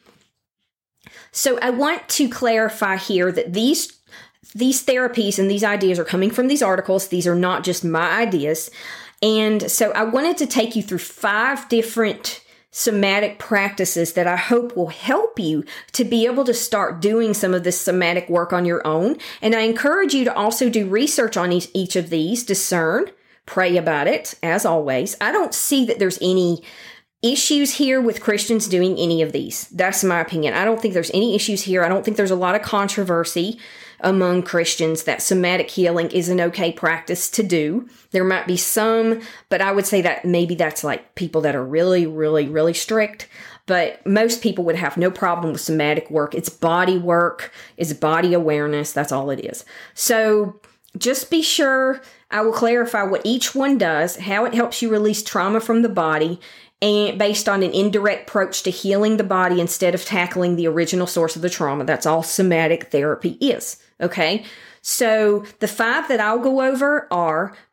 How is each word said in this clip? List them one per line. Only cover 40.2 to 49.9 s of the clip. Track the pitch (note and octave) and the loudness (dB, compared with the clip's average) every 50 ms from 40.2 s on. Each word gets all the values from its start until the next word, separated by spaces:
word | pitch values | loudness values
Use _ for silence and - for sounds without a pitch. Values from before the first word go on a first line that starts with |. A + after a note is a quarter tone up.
| - | 0
maybe | F3+ F3 E3+ F3 E3+ F3 | 0 2 2 2 2 0
that's, | D#3 E3+ D#3 D3+ - - | 0 0 0 0 -2 -4
like, | D3 C3 - - _ - | -4 -4 -4 -6 _ -10
people | - F3+ D#3+ - D#3+ | -6 -6 -2 0 0
that | D#3 D3 C#3 | 0 2 0
are | C3+ B2+ | 0 -2
really, | C3 D3 E3 E3+ F#3 F#3 F3+ E3+ | -2 0 2 4 4 4 4 2
really, | D#3 D#3 D#3 D#3 D3+ D#3 D3+ D3 C3+ | 0 0 0 0 2 2 2 2 2
really | D3+ D#3 D#3 E3+ E3+ | 0 0 2 2 0
strict. | - - - A3 A3 G#3+ G#3 G#3+ - - - - - - - - - _ | -2 -2 -2 0 0 0 0 -4 -10 -20 -20 -20 -20 -20 -20 -20 -12 _
But | - F#3 F3 E3 - - - - | -2 0 0 0 0 -2 -4 -2
most | F#3+ G3 G#3+ A3+ A#3 A#3 - | 2 2 4 4 2 2 0
people | - A3 F#3 F#3+ F3 | -2 -2 -2 0 0
would | E3 D#3+ | 0 0
have | F3 F3 C#3+ - E3+ | 0 -2 -4 -2 0
no | F3 F#3 | 0 0
problem | F3+ - G3+ F3+ E3+ E3+ E3+ D#3+ D3+ | 0 0 0 0 0 0 -2 -4 -4
with | E3 | -4
somatic | - - D#3+ D#3 D3 D3 D3+ E3 - - | -4 -2 0 0 2 0 0 -2 -2 -2
work. | D3+ D#3 D3 D3+ - | -2 -2 -2 -2 -4
It's | E3 E3 - | -6 -6 -8
body | - - - E3+ E3 F3 F#3 F#3 F#3 F3+ | -6 -2 0 0 2 2 2 2 2 2
work. | F3 F3 E3+ E3+ F3 E3+ - - - - - - - - _ - | 2 2 2 4 2 2 0 -4 -12 -16 -16 -18 -20 -14 _ -6
It's | E3+ D3+ D3 | -4 -4 -4
body | - - D#3 D#3+ E3 F3+ F3+ F3 | -2 0 0 2 2 2 2 2
awareness. | F3 E3 D#3 D3+ D3 D3 D3 D3 D3 D3 - | 2 2 2 2 2 0 0 -2 -2 -2 -4
That's | - C#3+ C#3+ C#3+ C#3 | -2 -4 -2 -2 -2
all | C3+ C3+ C#3+ | -2 -2 -2
it | C3+ - | -4 -4
is. | - - - - - - - - - - | -6 -10 -10 -12 -16 -18 -20 -20 -20 -18